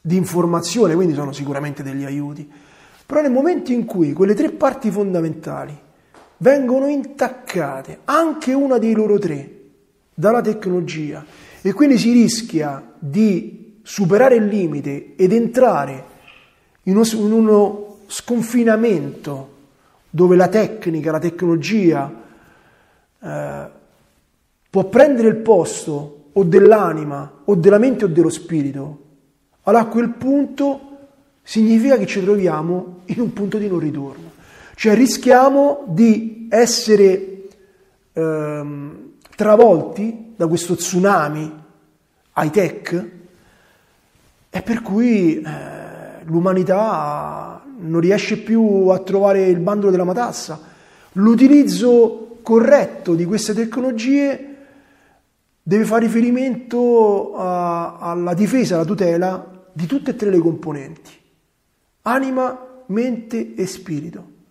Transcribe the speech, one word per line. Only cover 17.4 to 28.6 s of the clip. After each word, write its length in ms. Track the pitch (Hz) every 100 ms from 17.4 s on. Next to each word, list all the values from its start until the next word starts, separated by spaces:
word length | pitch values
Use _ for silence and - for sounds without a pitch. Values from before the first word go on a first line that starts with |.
| 220 208 202 - - - _
sconfinamento 1500 | - - 240 - 247 226 214 233 180 143 135 - 139 135 _ _ _ _ _ _
dove 280 | 156 175 180
la 100 | 180
tecnica, 640 | 220 202 - 180 160 151
la 80 | 156
tecnologia, 1040 | 170 165 175 165 143 214 180 147 139 - - _ _ _ _ _ _ _ _ _
eh, 480 | 196 147 143 143 143 - _ _ _ _ _ _ _ _ _
può 140 | 190
prendere 420 | 185 240 302 262 226
il 100 | 220
posto 880 | - 202 156 - - 147 147 - _
o 120 | -
dell'anima 960 | 180 190 208 214 185 156 151 139 143 - -
o 100 | 202
della 220 | 165 202
mente 260 | 254 247
o 40 | 202
dello 220 | 160 160
spirito, 720 | - - 165